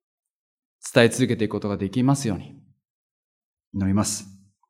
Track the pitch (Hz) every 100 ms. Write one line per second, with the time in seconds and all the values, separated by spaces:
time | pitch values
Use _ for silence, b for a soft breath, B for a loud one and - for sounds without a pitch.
0 | _ _ _ _ _ _ _ _ - 127
1 | 117 117 127 113 104 101 101 98 98 127
2 | 127 139 117 90 - - _ _ _ _
3 | _ _ _ _ _ _ _ 98 95 98
4 | - - - - _ _